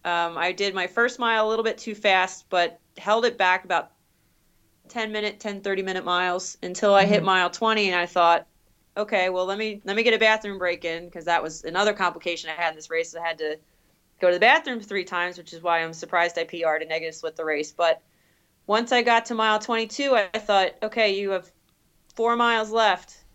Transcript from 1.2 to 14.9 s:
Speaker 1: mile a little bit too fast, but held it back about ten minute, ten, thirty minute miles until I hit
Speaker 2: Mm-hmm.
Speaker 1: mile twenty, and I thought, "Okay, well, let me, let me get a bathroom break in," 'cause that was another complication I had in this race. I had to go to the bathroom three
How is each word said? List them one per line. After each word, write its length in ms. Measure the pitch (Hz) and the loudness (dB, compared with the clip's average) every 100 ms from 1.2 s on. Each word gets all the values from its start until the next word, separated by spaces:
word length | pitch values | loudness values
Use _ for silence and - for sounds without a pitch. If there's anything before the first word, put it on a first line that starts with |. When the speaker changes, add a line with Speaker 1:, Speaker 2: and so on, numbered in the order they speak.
Speaker 1:
mile 260 | 233 226 214 | 0 2 2
a 20 | |
little 140 | 220 | 0
bit 120 | 226 214 | -2 -4
too 160 | - | -10
fast, 520 | 208 208 185 185 - _ | -2 2 2 2 -4 _
but 320 | 180 175 - _ - | 0 0 -4 _ -10
held 260 | 196 226 240 | 0 2 2
it 100 | 240 | 2
back 260 | 185 185 185 | 2 2 0
about 260 | 170 - _ _ _ _ _ _ _ _ _ _ | -2 -2 _ _ _ _ _ _ _ _ _ _
ten 240 | 240 220 | -8 -6
minute, 280 | 214 208 202 | -4 -6 -6
ten, 200 | 214 202 | -10 -8
thirty 220 | 196 190 | -4 -4
minute 220 | 190 185 | -4 -6
miles 520 | - 180 180 180 185 - | -2 -2 0 -2 -6 -10
until 320 | 180 185 208 | -10 0 6
I 100 | 196 | 6
hit 140 | 190 208 | 6 4
Speaker 2:
Mm-hmm. 80 | 175 | 4
Speaker 1:
mile 240 | 190 180 | 2 2
twenty, 380 | - 220 220 196 | 0 0 2 0
and 60 | 180 | 0
I 80 | 175 | 0
thought, 400 | 180 170 170 - _ _ _ _ - | 4 4 4 0 _ _ _ _ -8
"Okay, 340 | 208 208 185 | -2 0 0
well, 160 | 185 185 | 0 -2
let 120 | 196 | -4
me, 220 | 220 208 | -6 -8
let 120 | 185 202 | -6 0
me 60 | |
get 120 | 226 | 2
a 40 | 226 | 4
bathroom 400 | 220 214 214 196 | 4 2 -2 -6
break 260 | 180 170 | -4 -4
in," 260 | 170 165 175 | -6 -8 -12
'cause 140 | 175 | -10
that 180 | 165 170 | -2 -2
was 220 | 160 160 | -2 -8
another 280 | 160 175 208 | -6 0 0
complication 580 | 202 185 170 180 165 160 | 0 -2 -2 -6 -6 -8
I 100 | 156 | -4
had 100 | 170 | -4
in 60 | 156 | -4
this 140 | 156 | -6
race. 240 | 165 165 | -4 -4
I 120 | 165 165 | -6 -8
had 120 | 160 | -6
to 200 | 156 156 _ _ _ _ _ _ | -6 -8 _ _ _ _ _ _
go 80 | 180 | 2
to 60 | |
the 60 | 180 | 4
bathroom 400 | 214 302 311 240 | 4 4 2 -10
three 240 | 202 | -8